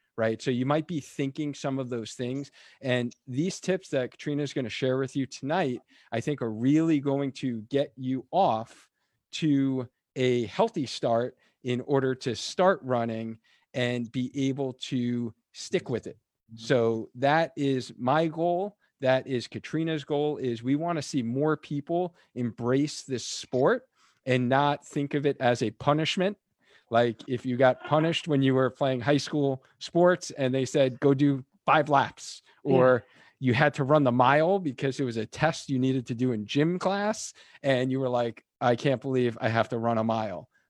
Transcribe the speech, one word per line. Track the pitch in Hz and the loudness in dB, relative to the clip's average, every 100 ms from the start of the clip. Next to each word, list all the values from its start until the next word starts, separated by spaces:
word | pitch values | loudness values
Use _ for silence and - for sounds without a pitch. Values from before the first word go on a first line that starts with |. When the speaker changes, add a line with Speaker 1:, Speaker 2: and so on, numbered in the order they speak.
| _ - | _ -2
Speaker 1:
right? | 113 113 | -2 0
So | - | -2
you | 123 127 | -2 0
might | 151 156 | 0 0
be | 165 | -8
thinking | - - 139 135 147 | -8 -6 -6 -4 -8
some | 135 143 135 | -6 -6 -4
of | 123 | -4
those | 120 107 | -8 -8
things. | - 123 135 139 - - _ | -8 -8 -6 -10 -18 -20 _
And | 135 123 120 - - | -2 -2 -2 -8 -8
these | 127 185 - | -4 -4 -4
tips | - 185 - | -4 -4 -2
that | 139 120 | -4 -4
Katrina | - 156 147 | -6 -6 -4
is | 143 | -4
gonna | 147 117 | -4 -6
share | - 131 131 | -2 0 0
with | 131 | -2
you | 139 127 | -4 -6
tonight, | - 135 170 151 123 - _ _ | -6 -4 -2 -2 -4 -10 _ _
I | 117 | -6
think, | 151 143 | -4 -4
are | 117 | -6
really | 110 131 151 165 147 | 0 2 4 4 2
going | 139 139 139 | 0 -2 -2
to | - 131 117 | -4 -6 -6
get | 107 139 143 - | -2 -2 -2 -6
you | 127 131 - | -4 -4 -2
off | 170 180 110 117 - _ _ _ _ _ | 0 2 0 -4 -16 _ _ _ _ _
to | - 160 139 135 131 120 _ _ - | -4 0 2 2 -2 -8 _ _ -2
a | 127 123 107 | 0 2 -2
healthy | - 226 170 123 | 0 -2 0 -6
start | - 127 117 127 - _ _ 123 | -4 0 0 0 -8 _ _ -6
in | 123 | -2
order | 123 139 131 127 | 2 2 2 -2
to | 127 | -4
start | 113 - - 185 170 | -6 -6 2 4 2
running | 127 123 117 113 113 110 _ _ _ | 0 -2 -2 -4 -8 -12 _ _ _
and | 131 123 123 113 | -2 -2 -2 -4
be | 131 127 143 135 | -4 -4 -2 -2
able | 131 135 | -2 -6
to | 127 - 131 120 120 117 - _ | -8 -6 -4 -2 -2 -6 -10 _
stick | - - 190 - | -18 -4 -4 -2
with | 113 - | -6 -6
it. | - _ _ _ | -16 _ _ _
Speaker 2:
Mm-hmm. | 113 - | -14 0
Speaker 1:
So | 127 113 113 - 123 | 2 2 0 -6 -2
that | 135 160 165 - | 2 2 0 -2
is | 139 131 113 - | -2 -2 -4 -4
my | 123 151 165 | 0 2 0
goal. | 160 170 175 202 - _ _ | -2 -2 -2 -4 -10 _ _
That | 131 131 131 | 0 0 0
is | 127 - | -6 -6
Katrina's | 107 - 160 165 156 | -12 -6 -4 -2 -4
goal, | 139 147 147 131 | -2 -2 -2 -2
is | 127 117 | -4 -4
we | 120 143 | -2 -2
wanna | 170 165 | 0 -4
see | - 143 | -2 -4
more | 117 131 151 151 | -2 0 0 0
people | - 143 - 170 180 - _ 123 | -4 -8 -4 -4 -4 -8 _ -6
embrace | 120 - 120 135 147 - | -6 -4 0 2 0 -6
this | - 123 - | -8 -8 -6
sport | - - 127 151 247 - _ _ _ 131 | -10 -4 2 2 0 -6 _ _ _ 0
and | 127 123 | 0 4
not | 135 143 147 - | 4 4 0 -4
think | 151 143 | -6 -2
of | 147 139 | 0 0
it | 135 | 2
as | 123 123 | 0 2
a | 110 | -2
punishment. | - - 151 156 - 190 208 _ _ _ _ _ | -2 0 0 0 0 -2 -4 _ _ _ _ _
Like, | 117 120 113 - | 2 2 -2 -6
if | 123 127 | -6 -4
you | 123 | 4
got | 131 123 - | 4 4 0
punished | 151 160 160 170 | 2 2 -2 0
when | 143 | 2
you | 135 131 | 4 4
were | 131 | 2
playing | - 139 127 | 0 -2 0
high | 120 147 | 2 0
school | - 151 139 131 _ _ | 0 -2 -2 -2 _ _
sports | - 170 175 175 - | -2 4 4 4 -2
and | - 131 | -2 0
they | 131 127 | 0 0
said, | 151 131 120 | 2 2 4
"Go | 139 | 4
do | 135 143 139 - _ - | 6 4 2 -6 _ 2
five | 156 147 | 2 4
laps," | 139 110 - - - _ _ 147 | 2 2 -4 -18 -18 _ _ 2
Speaker 2:
Yeah. | |
Speaker 1:
or | 135 127 123 - _ - _ | 6 6 4 0 _ -20 _
you | 127 | 0
had | 117 147 147 | 4 2 2
to | 131 | 2
run | 156 | 4
the | 135 | 4
mile | 120 127 147 165 196 | 4 4 4 4 0
because | 165 120 139 131 | -2 -4 -4 -2
it | 131 | -4
was | 113 | -4
a | 110 | -6
test | - 156 - - | 0 0 0 -4
you | 131 | 0
needed | 131 131 120 | 0 0 -4
to | 117 | -2
do | 127 | -2
in | 110 104 | -2 -2
gym | 143 160 180 | 0 0 0
class, | 185 202 208 208 - - - - | -2 -2 -4 -4 -10 -16 -20 -6
and | 143 127 131 | 0 0 0
you | 131 | -2
were | 127 | 0
like, | 123 120 113 _ _ | 0 -2 -6 _ _
"I | 123 117 | 0 2
can't | 143 123 | 2 0
believe | 139 131 120 113 | 0 0 0 0
I | 120 | 0
have | 113 117 | 0 0
to | 117 | -2
run | 117 113 | 0 0
a | |
mile." | 113 113 107 85 71 _ | 0 -2 -4 -8 -14 _